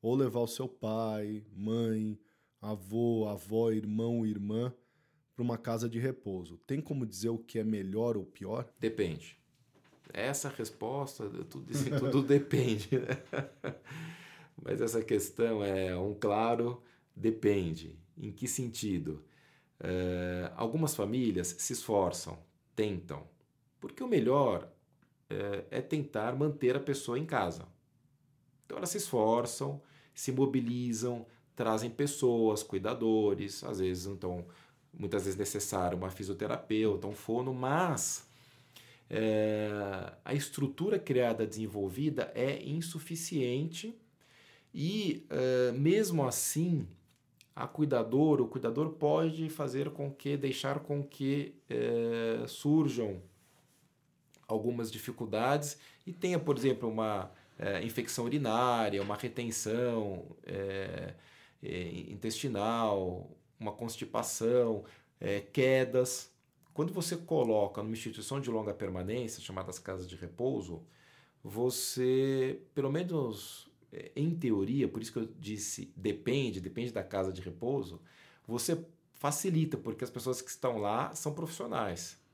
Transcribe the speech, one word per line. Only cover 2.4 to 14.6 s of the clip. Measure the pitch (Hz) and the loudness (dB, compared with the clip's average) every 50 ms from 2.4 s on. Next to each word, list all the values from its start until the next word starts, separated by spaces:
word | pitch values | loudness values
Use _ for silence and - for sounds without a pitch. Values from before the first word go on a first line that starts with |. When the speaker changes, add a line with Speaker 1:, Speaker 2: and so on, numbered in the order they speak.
| _ _ _ _ | _ _ _ _
Speaker 1:
avô, | - 107 107 101 92 95 104 113 120 117 117 113 110 107 | -8 -6 -6 -6 -6 -4 0 2 4 4 4 2 2 0
avó, | 104 95 95 98 107 110 117 113 | -2 -6 -6 -2 0 2 4 4
irmão, | 110 107 107 104 104 107 113 117 120 117 113 | 2 2 0 0 -2 0 0 0 0 0 0
irmã | 110 107 104 101 101 107 113 120 127 123 - _ _ _ _ _ _ _ _ _ _ _ | 0 0 -2 -2 -2 0 0 0 -2 -4 -8 _ _ _ _ _ _ _ _ _ _ _
pra | - 120 | -2 -2
uma | 120 117 113 | 0 0 -2
casa | - - 113 113 117 117 | -2 -2 -2 0 0 -2
de | 113 117 | -2 0
repouso. | 120 135 131 127 - 104 98 92 87 80 85 82 _ - | 0 -2 -2 -2 -6 -6 -6 -6 -6 -8 -14 -18 _ -4
Tem | 135 143 | -4 -4
como | 156 - 156 139 127 107 | -2 -4 -4 -4 -4 -4
dizer | 92 92 98 117 | -6 -2 -2 0
o | 117 113 | -2 -2
que | 117 - - 113 | -4 -6 -4 -2
é | 107 | 0
melhor | 110 110 104 95 95 95 107 113 120 117 | 0 0 0 -2 -2 -2 0 0 0 0
ou | 104 92 | -2 -4
pior? | - - - 95 92 104 120 127 - - _ | -6 -12 -12 -8 -6 -4 -4 -6 -8 -8 _
Speaker 2:
Depende. | - 113 113 - 104 87 78 73 - - - _ _ _ _ _ _ _ _ _ _ _ _ _ _ - - | -2 -2 2 2 0 0 0 -4 -8 -16 -20 _ _ _ _ _ _ _ _ _ _ _ _ _ _ -12 -6
Essa | - 104 127 143 143 - 143 | -2 -2 0 0 -2 -4 -6
resposta, | 131 - 117 107 - - 110 113 127 139 139 135 - - 113 104 - - 147 160 | -4 -4 -6 -6 -6 -6 -6 -4 -2 -2 -4 -4 -6 -8 -8 -8 -6 -8 -10 -8
tudo, | - 143 135 - | -10 -12 -10 -4
isso | - 143 135 131 143 139 | -2 -2 -2 0 0 0
tudo | 123 127 123 139 | 0 2 2 2
<laughs> | |
depende, | 135 131 143 143 143 - - 131 127 123 110 104 98 - - 127 | 6 6 6 6 6 4 2 2 4 4 2 0 0 0 0 0
né? | 123 - 127 139 - - - - 139 - - - - - - - - - 139 160 160 165 165 - - - - - - - _ - | 2 0 -4 -4 -4 -6 -6 -6 -6 -6 -10 -10 -8 -8 -8 -8 -12 -14 -12 -12 -12 -12 -14 -16 -18 -20 -20 -20 -20 -20 _ -12